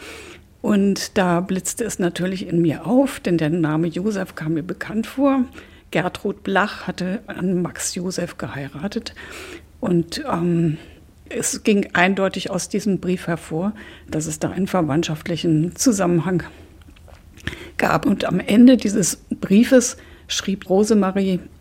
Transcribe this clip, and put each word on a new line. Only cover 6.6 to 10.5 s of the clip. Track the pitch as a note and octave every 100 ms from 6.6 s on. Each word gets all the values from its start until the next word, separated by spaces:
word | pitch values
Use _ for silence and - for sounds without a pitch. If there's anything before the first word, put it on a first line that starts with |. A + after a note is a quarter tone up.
| G#3+ - -
hatte | - F3+ F#3+ -
an | - F3+ F3+
Max | E3+ - - F#3+
Josef | F3+ F3 F3 -
geheiratet. | B2 C3 C#3 C#3+ G3 A3+ - - - - - - - -
Und, | G#3 E3+ E3 - C#4
ähm, | F#3 F3